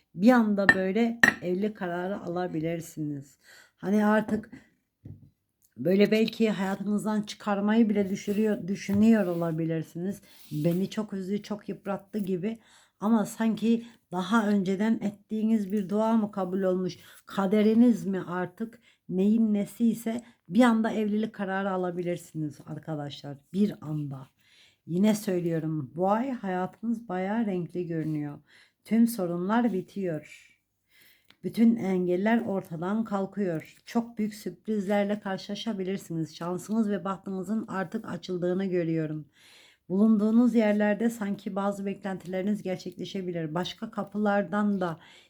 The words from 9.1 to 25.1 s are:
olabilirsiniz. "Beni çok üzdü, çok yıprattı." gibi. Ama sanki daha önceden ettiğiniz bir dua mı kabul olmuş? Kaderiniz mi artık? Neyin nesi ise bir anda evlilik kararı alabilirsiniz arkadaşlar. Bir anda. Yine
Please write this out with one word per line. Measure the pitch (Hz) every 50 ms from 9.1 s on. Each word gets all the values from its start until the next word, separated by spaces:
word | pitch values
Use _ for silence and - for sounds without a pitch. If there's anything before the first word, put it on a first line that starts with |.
| 226 214 190
olabilirsiniz. | 175 170 170 170 170 160 160 165 160 165 160 156 - - 165 175 196 196 - - - - - - -
"Beni | 147 151 160 170 170 185 196 -
çok | - 220 214 208 196
üzdü, | 190 185 185 208 202
çok | 202 - 208 208 - -
yıprattı." | 196 - - 196 190 190 - _ - 214
gibi. | 196 185 185 170 175 220 226 - _ _ _ - _ _ _ -
Ama | 190 214 233 214 196
sanki | - - - 226 226 202 165 208 233 233 226 - - - _ _ -
daha | 175 180 180 180 233 233 196 208
önceden | 208 202 185 185 196 185 214 226 226 -
ettiğiniz | - 208 - - _ - 220 220 214 220 226 214 196 185
bir | 208 214 190 170
dua | 202 214 220 220 226
mı | 226 208 208
kabul | - 196 190 180 185 196
olmuş? | 190 185 185 185 185 175 175 - - - - - _
Kaderiniz | - - 202 196 185 214 214 208 220 220 233 247 247 214 175 165
mi | 190 190 180
artık? | 160 165 175 180 180 175 - - 226 226 - - _ _ _ _ _ -
Neyin | 180 185 196 208 220 233 226 214 208
nesi | 202 196 202 - - 233 226
ise | 226 226 - 226 226 240 - - _ _ _ -
bir | 175 226
anda | 254 233 226 220 220 226
evlilik | - 220 214 208 208 214 220 220 -
kararı | - 202 185 190 190 196 202
alabilirsiniz | 185 185 185 180 175 180 175 175 175 165 - - - 156 156 147 135 - -
arkadaşlar. | - 156 151 - 160 156 147 147 143 143 - - 143 139 - _ _ -
Bir | 190 208 208 - -
anda. | - 151 156 151 147 139 139 135 135 - _ _ _ _ _ _ - _ _ _ -
Yine | 151 165 180 202 214